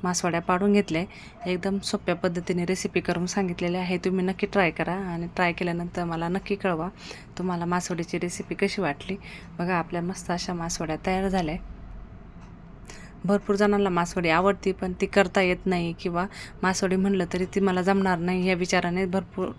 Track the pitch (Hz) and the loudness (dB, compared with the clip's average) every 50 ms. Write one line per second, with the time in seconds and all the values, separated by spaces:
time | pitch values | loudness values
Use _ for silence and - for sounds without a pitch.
0 | - 180 180 - - 180 165 170 165 - 185 175 185 208 202 202 202 - 160 160 | -2 0 -2 0 0 0 0 0 2 2 2 4 4 6 6 6 4 4 0 -2
1 | 175 202 - - - - - - - 185 180 180 175 196 196 196 185 - - 202 | -2 -4 -8 -16 -18 -18 -16 -10 -4 -4 -4 -2 0 -2 -2 -2 -2 -2 -4 -4
2 | - - 175 170 - 185 175 175 175 - 185 175 175 170 185 185 - 202 - 180 | 0 -2 -2 0 0 0 0 0 -2 -2 0 0 2 0 0 0 0 0 0 0
3 | 170 - 175 175 175 180 - 208 196 180 175 - 180 175 175 185 185 175 185 175 | 0 2 0 0 0 -2 0 0 0 0 0 -2 -2 -2 0 0 0 0 -2 0
4 | 175 185 185 190 185 185 190 - - 196 180 202 190 160 160 - 165 170 170 190 | 0 0 0 2 2 0 0 0 -2 0 4 4 4 4 4 0 -2 -2 -2 -4
5 | 202 185 170 165 170 170 - - 185 175 170 - 185 175 170 170 175 175 - - | -4 -4 -4 -4 -6 -6 0 2 2 2 2 0 -2 -2 -2 -2 -4 -4 -4 -4
6 | 175 170 165 165 165 170 175 190 185 - 202 202 - 196 175 156 160 185 - - | -4 -2 -2 -2 -2 0 -2 -2 -2 -2 -4 0 0 0 0 0 -2 -6 -6 -10
7 | - - - - - - - - 180 185 180 170 170 175 175 180 175 - 180 165 | -16 -16 -16 -16 -16 -16 -8 -4 -2 -2 -2 0 0 0 0 0 0 -2 -4 -4
8 | 170 - - 175 165 175 175 - 180 - 170 165 - 196 - - 190 156 143 - | -4 -4 -2 -4 -2 -4 -4 -6 -6 -8 -2 0 0 0 0 0 0 0 0 -2
9 | - - 190 202 - - - - - - - - 175 175 185 170 165 165 170 175 | -4 -8 -8 -8 -8 -14 -16 -14 -16 -16 -8 -4 -2 0 2 0 0 0 -2 -2
10 | 175 175 190 - - - 180 175 - - 185 175 165 165 - - 170 156 156 156 | -2 -2 -4 -6 -4 -2 -2 -2 -2 -4 -4 -4 -4 -4 -4 -4 -2 -4 -4 -2
11 | - - 185 185 190 196 190 190 175 151 156 - - - - - - - - - | 0 0 0 2 2 2 2 2 0 0 -2 -4 -6 -10 -14 -14 -14 -14 -14 -14
12 | - - - - - - - - - - - - - - - - - - - - | -14 -16 -16 -18 -18 -18 -18 -18 -18 -18 -18 -18 -18 -18 -18 -18 -16 -16 -16 -16
13 | - - - - - 175 202 202 202 - 208 196 208 208 208 202 202 196 180 175 | -16 -16 -18 -6 0 2 2 2 4 2 2 4 6 4 6 4 4 4 4 2
14 | 170 170 - 190 170 165 160 165 185 196 196 185 - 196 185 - - 185 180 - | 2 2 0 0 2 4 4 6 6 6 4 4 0 -2 -2 0 -2 -4 -2 -2
15 | 202 190 - 202 196 180 - - 190 180 180 180 - 190 185 175 170 170 165 - | -2 2 4 4 4 6 4 2 4 4 2 0 2 0 2 2 0 -2 -4 -4
16 | - 185 170 170 180 202 - - - - - - - 185 185 - - 190 185 190 | -4 -2 0 0 -2 -2 -4 -12 -14 -14 -10 -2 0 0 2 2 2 2 4 4
17 | 190 196 196 190 180 170 - 180 185 180 - 202 190 196 185 185 180 185 196 196 | 4 4 4 2 2 0 0 -2 -2 0 0 2 2 4 4 2 4 4 4 4
18 | 190 190 185 170 170 180 185 185 180 185 185 175 180 180 - 180 180 175 170 180 | 4 2 2 2 2 0 0 2 2 2 2 2 2 2 2 2 2 2 0 0
19 | 190 185 180 190 180 - - - 185 - - | 0 0 0 -2 -2 -2 -4 -4 -4 -4 -4